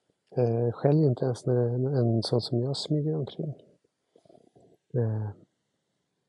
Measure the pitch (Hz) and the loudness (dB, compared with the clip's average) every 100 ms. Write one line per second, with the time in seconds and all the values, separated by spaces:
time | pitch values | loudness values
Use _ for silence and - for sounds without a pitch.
0 | _ _ _ - 120 117 120 113 139 151 | _ _ _ -2 0 2 0 0 2 4
1 | 151 120 131 120 - 123 120 123 131 139 | 4 2 -2 -2 0 2 2 0 0 2
2 | 117 113 104 123 - 120 123 139 - 151 | 2 2 2 0 0 -2 -2 -4 -2 -2
3 | 147 156 135 - 160 - - _ _ _ | 0 -2 -4 -8 -8 -10 -14 _ _ _
4 | _ _ _ - _ _ - _ _ 127 | _ _ _ -20 _ _ -20 _ _ -2
5 | 113 107 107 101 - _ _ _ _ _ | -2 -2 -6 -10 -20 _ _ _ _ _
6 | _ _ | _ _